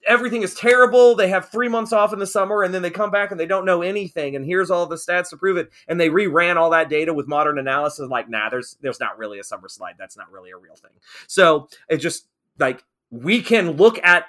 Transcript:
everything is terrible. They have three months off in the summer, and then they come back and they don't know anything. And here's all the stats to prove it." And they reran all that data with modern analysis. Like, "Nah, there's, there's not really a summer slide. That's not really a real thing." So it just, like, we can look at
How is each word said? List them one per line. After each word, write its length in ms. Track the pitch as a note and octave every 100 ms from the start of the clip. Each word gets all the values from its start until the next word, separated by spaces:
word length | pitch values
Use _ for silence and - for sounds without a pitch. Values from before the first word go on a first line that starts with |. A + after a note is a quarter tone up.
| -
everything 360 | A#3 A#3+ A3+
is 120 | F#3+
terrible. 600 | - A#3 B3 B3 B3 A#3+
They 140 | A#3 F#3
have 220 | F#3+ F3+
three 180 | A3 A#3+
months 240 | A3+ A3
off 200 | A3 G#3
in 60 | G3+
the 80 | G3
summer, 360 | G#3 F#3+ G#3
and 100 | F#3
then 80 | F#3
they 100 | F3
come 200 | F3 G#3
back 200 | G3+ G3+
and 80 | F#3
they 80 | E3
don't 200 | F#3+ F#3+
know 160 | F3
anything. 520 | F3 G#3 F#3+ - C#3+
And 120 | C#3 C3+
here's 240 | F#3 F3+
all 160 | F3 E3+
the 100 | E3
stats 320 | - F3+ F3
to 60 | D3+
prove 220 | F#3+ F3
it." 120 | - _ -
And 140 | E3+
they 80 | E3
reran 480 | E3+ G3+ D3+ F3 E3+
all 140 | E3
that 180 | E3 D#3
data 240 | D3+ D#3+
with 160 | D3+ C#3
modern 300 | D3 D3+ D3
analysis. 500 | C3+ C#3 D3 D3 C3
Like, 220 | B2 A#2
"Nah, 180 | A2 G#2+
there's, 300 | B2+ A#2+ -
there's 200 | C#3 A#2
not 180 | A2+ G2
really 200 | A2 G2+
a 60 |
summer 240 | G2+ G2+ F#2
slide. 280 | - F2+ F2
That's 180 | F#2+ -
not 160 | F#2+
really 180 | F#2+ F2+
a 60 | F#2
real 200 | F2 D#2+
thing." 160 | _ _ _ - -
So 420 | - F3 D#3 - - -
it 80 | D#3+
just, 300 | D#3 - _ _ _ -
like, 240 | C3+ B2+ _ _ _
we 320 | A#2 C#3 A#3
can 300 | - A3+ F3
look 300 | D3 G#3+ A3+
at 220 | F3 F3